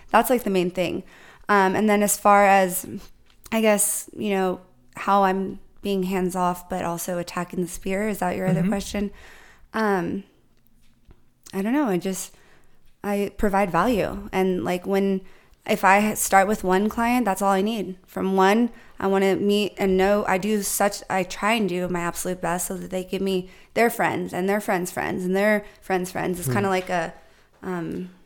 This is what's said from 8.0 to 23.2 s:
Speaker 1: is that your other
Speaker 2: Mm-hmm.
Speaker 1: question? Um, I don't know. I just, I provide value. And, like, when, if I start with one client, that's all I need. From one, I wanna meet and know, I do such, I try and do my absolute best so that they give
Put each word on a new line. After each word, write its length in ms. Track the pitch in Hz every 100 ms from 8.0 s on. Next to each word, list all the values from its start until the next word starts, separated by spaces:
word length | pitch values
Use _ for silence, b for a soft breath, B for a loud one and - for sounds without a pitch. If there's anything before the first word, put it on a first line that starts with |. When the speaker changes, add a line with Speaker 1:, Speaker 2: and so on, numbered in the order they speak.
| 214
Speaker 1:
is 120 | 190
that 180 | 180 185
your 100 | 185
other 140 | 170
Speaker 2:
Mm-hmm. 80 | 180
Speaker 1:
question? 420 | 202 - 202 202 B B B B B -
Um, 520 | 220 214 190 170 196 - _ _ _ _ _ - _ - - _ _ -
I 80 | 196
don't 120 | 202
know. 120 | 285 262
I 100 | 175
just, 360 | 190 185 - b b b b b - _
I 280 | 202 202 196 -
provide 340 | 208 190 202
value. 580 | 165 220 208 113 196 202
And, 320 | 190 190 180
like, 220 | - 180 185
when, 360 | 196 196 190 b b b _ -
if 160 | 214
I 300 | 190 202 214
start 340 | - - 196 190
with 160 | 214
one 260 | 185 185 214
client, 360 | 233 233 247 208
that's 160 | 190
all 100 | 196
I 100 | 190
need. 360 | 208 233 180 185 -
From 300 | 190 190 190
one, 340 | 190 214 240 B B -
I 80 | 190
wanna 280 | 196 196 185
meet 380 | 202 202 208 -
and 200 | 196 185
know, 280 | 190 208 -
I 100 | 185
do 240 | 202 214
such, 400 | 196 - 202 202 -
I 140 | 190
try 300 | 185 - 202
and 140 | 233 196
do 180 | 180 180
my 120 | 175
absolute 400 | 170 - 180 180
best 260 | 170 175 -
so 100 | 185
that 140 | 175
they 120 | 185
give 180 | 185 190